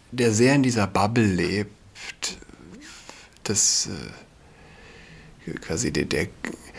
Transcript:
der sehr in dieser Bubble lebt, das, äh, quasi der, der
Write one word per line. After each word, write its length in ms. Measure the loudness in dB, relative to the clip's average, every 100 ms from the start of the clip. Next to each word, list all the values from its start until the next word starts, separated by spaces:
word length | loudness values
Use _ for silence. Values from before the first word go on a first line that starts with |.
| _
der 200 | 0 2
sehr 220 | 6 6
in 80 | 6
dieser 240 | 4 2 0
Bubble 400 | 2 2 4 2
lebt, 1120 | 2 0 -2 -4 -10 -20 -18 -16 -10 -10 -12 -18 -20 -20 -20 -20 -20 -20 -20 -20 -12
das, 460 | -6 0 0 0 -4 -8 -12 -16 -20 -20 -20 -20 -20 -20 -20 -20 -20 -20 -20 -18 -12
äh, 60 | -10
quasi 300 | -6 -4 -2
der, 140 | -2 -2
der 220 | -2 -4 -8 -14 -14 -16